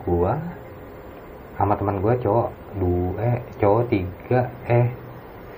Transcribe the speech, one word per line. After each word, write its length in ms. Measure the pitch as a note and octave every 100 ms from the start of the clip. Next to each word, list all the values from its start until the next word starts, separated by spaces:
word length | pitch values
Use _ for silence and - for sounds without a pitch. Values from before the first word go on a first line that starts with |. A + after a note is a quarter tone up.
| -
gue 240 | F2 F#2 D3 E3+ - - - - - - - - - - -
sama 160 | G2+ G2+
teman 240 | G2+ G2
gue 140 | G#2 B2+
cowok 240 | G2+ A2+ G2+ - - G2
dua, 400 | F2+ F2 F2+ F#2+
eh, 180 | A#2 - - -
cowok 220 | G#2 A2 A2+
tiga, 560 | G2+ F#2 - - B2 B2 -
eh, 240 | - A#2+ A#2+ - - - - - -